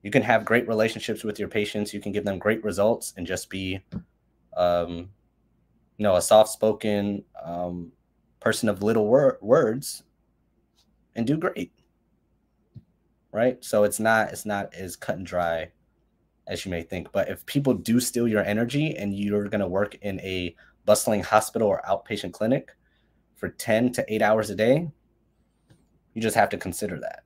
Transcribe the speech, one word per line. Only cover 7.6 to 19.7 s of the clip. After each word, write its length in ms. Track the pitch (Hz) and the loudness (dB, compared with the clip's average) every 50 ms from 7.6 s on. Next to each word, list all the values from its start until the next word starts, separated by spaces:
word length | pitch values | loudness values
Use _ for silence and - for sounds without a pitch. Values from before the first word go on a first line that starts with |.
| 90 90 87 87 85 82 _ _ _ _ _ _ _ _ _ _ | -6 -6 -6 -8 -10 -12 _ _ _ _ _ _ _ _ _ _
person 300 | - 117 107 - - 107 | 0 0 0 2 0 -2
of 140 | 101 92 98 | -2 0 0
little 240 | 107 113 113 107 104 | 2 2 2 4 6
wor-, 320 | 120 139 147 135 - - | 4 6 6 4 2 0
words 600 | - 104 123 165 147 107 113 131 147 - - - _ _ _ _ _ _ _ _ _ _ _ _ _ _ _ _ _ _ _ _ _ _ _ | 2 4 4 4 6 2 0 -2 -6 -10 -12 -14 _ _ _ _ _ _ _ _ _ _ _ _ _ _ _ _ _ _ _ _ _ _ _
and 100 | 117 117 | -4 0
do 100 | 110 147 | 0 0
great, 360 | 160 165 - - - 90 - _ _ _ _ _ _ _ _ _ _ _ _ _ _ _ _ _ _ _ _ _ - _ _ _ _ _ _ _ _ _ _ | 0 0 -4 -4 -6 -10 -10 _ _ _ _ _ _ _ _ _ _ _ _ _ _ _ _ _ _ _ _ _ -20 _ _ _ _ _ _ _ _ _ _
right? 260 | - 104 117 127 127 - - | -2 2 2 2 0 -2 -6
So 180 | - - 107 104 | 0 2 4 4
it's 160 | 104 104 - | 4 2 0
not, 320 | 110 113 113 110 107 - | 2 4 4 4 4 0
it's 140 | - - - | -4 -10 -6
not 280 | 107 104 101 98 - - | -4 -4 -4 -4 -6 -10
as 200 | 87 95 90 87 | -12 -12 -12 -12
cut 220 | - - - - - | -12 -8 -8 -8 -8
and 80 | 95 | -8
dry 460 | 82 - 87 87 85 82 82 80 - _ _ _ _ _ _ _ _ _ _ _ _ _ _ _ - | -4 -2 -2 0 0 -2 -4 -6 -10 _ _ _ _ _ _ _ _ _ _ _ _ _ _ _ -10
as 160 | 95 92 - | -10 -8 -6
you 60 | 98 | -6
may 140 | 90 85 82 | -6 -6 -6
think. 280 | - - 90 76 - | -8 -10 -10 -10 -4
But 160 | - 101 92 - | -2 -2 -2 -2
if 180 | - - - - | -4 -10 -10 -4
people 260 | - 143 139 135 120 | -4 0 2 2 0
do 260 | 98 87 - 113 123 | 0 0 0 0 2
steal 280 | 123 - - 120 120 117 | 0 0 -2 -2 0 2
your 160 | 107 104 92 | 2 2 0
energy 520 | 92 104 107 120 120 139 143 151 156 - | 0 0 -2 -2 -2 -2 -2 -2 -2 -4
and 220 | - 101 101 98 98 | -4 -6 -6 -6 -4
you're 320 | 101 104 101 104 104 101 | -4 -2 -2 -2 -2 -2
gonna 180 | 110 104 98 | -2 -2 -2
work 280 | 90 | -2